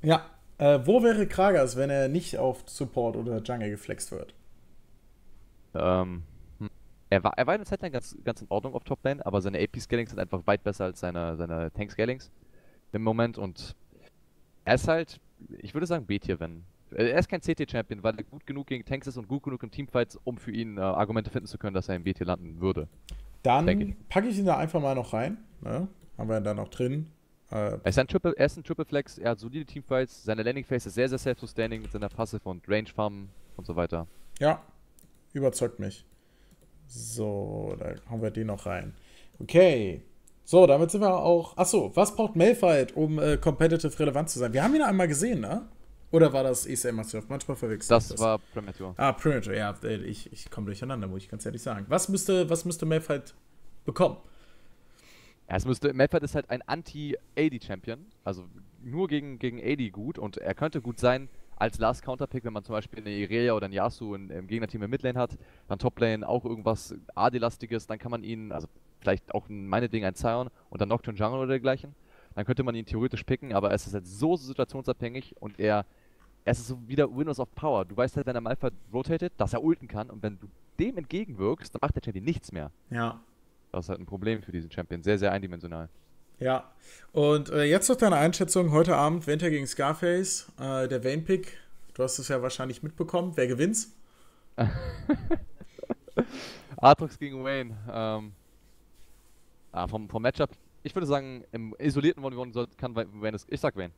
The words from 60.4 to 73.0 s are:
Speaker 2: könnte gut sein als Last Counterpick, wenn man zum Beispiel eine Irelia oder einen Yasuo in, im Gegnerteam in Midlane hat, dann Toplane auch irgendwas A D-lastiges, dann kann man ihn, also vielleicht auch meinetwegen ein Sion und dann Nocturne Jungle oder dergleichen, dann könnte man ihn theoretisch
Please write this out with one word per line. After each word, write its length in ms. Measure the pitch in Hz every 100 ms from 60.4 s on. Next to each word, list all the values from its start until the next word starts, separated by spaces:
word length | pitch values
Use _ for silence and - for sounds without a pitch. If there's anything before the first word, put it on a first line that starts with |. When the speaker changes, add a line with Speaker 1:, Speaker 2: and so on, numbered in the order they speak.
| -
Speaker 2:
könnte 260 | 98 151 156
gut 200 | 120 120
sein 280 | 123 127 135 - - -
als 220 | 113 113
Last 260 | 110 110
Counterpick, 400 | - 127 139 131
wenn 80 | 120
man 120 | 107
zum 100 | 101
Beispiel 260 | 107 107 -
eine 100 | 107
Irelia 440 | 101 98 113 120
oder 100 | 110
einen 100 | 98
Yasuo 400 | 98 104 117 110
in, 160 | 98 98
im 160 | 80 92
Gegnerteam 360 | 113 110 113
in 80 | 101
Midlane 280 | 131 131 123
hat, 180 | 120 - - - -
dann 100 | 104
Toplane 500 | 123 - 117 110 104
auch 160 | 120
irgendwas 500 | 120 117 107 110 - - -
A 160 | - 113
D-lastiges, 560 | 123 117 - 117 113 -
dann 120 | 110
kann 120 | 123
man 120 | 120
ihn, 300 | 101 113 107
also 160 | 85 80 - _ _
vielleicht 340 | - 98 -
auch 120 | 104 -
meinetwegen 560 | 104 98 98 120 113
ein 100 | 98
Sion 340 | 92 120 117 127 _ _
und 100 | -
dann 80 | 101
Nocturne 300 | 117 - 101
Jungle 220 | 107 131
oder 80 | 131
dergleichen, 460 | 135 127 131 143 143 - - -
dann 100 | -
könnte 180 | 104 127
man 120 | 127
ihn 120 | 117 107
theoretisch 380 | 110